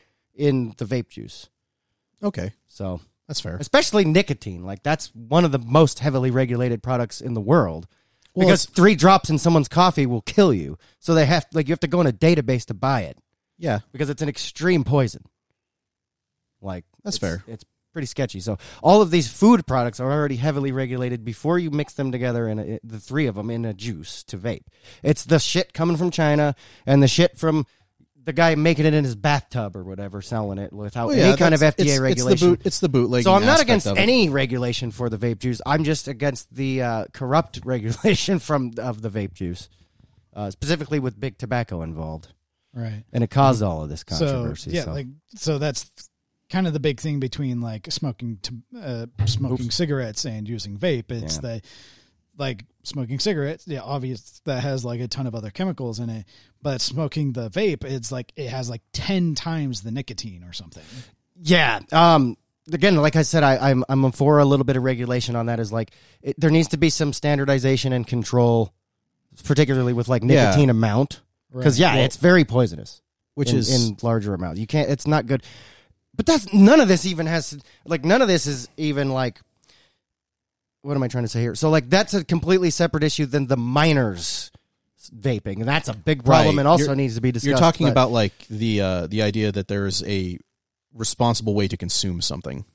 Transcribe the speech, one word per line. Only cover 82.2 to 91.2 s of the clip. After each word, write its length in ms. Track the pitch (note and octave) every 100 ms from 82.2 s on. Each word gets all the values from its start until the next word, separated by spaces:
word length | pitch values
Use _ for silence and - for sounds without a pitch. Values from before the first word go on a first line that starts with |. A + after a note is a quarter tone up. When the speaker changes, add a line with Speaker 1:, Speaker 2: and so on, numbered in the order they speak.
Speaker 1:
completely 460 | D3+ E3 D#3 F#3+ F3
separate 340 | - E3+ D#3
issue 220 | D3+ - C3+
than 220 | C#3+ B2+
the 100 | B2+
minors 920 | A#2+ C#3+ D#3+ C#3+ A2+ F2 E2 - - _ _ _ _ _ - A2+
vaping, 420 | C3 G#2+ G#2 F#2+
and 100 | A#2+
that's 220 | D3+ -
a 40 |
big 300 | A2 - C#3+
problem 320 | B2 D#3+ D#3+ C#3+
Speaker 2:
Right. 60 |
Speaker 1:
and 60 | C#3+
also 180 | E3 D3
Speaker 2:
You're, 100 | C#3
Speaker 1:
needs 200 | C3 A2+
to 60 |
be 100 | B2+
discussed, 160 | A#2+ C#3+
Speaker 2:
you're 100 | C3
talking 300 | E3 - D3
Speaker 1:
but 40 |
Speaker 2:
about, 200 | B2+ B2+
like, 220 | A#2 G2+ _ -
the, 320 | G#2+ A2+ G#2
uh, 260 | F#2+ F2+ E2
the 140 | G#2+
idea 300 | G#2 G#2+ G#2+
that 160 | G2 F#2+
there 180 | G2+ G2
is 180 | F#2 G2
a 320 | G2 F#2 F2 _ _ _ _ _
responsible 600 | A2+ A#2 -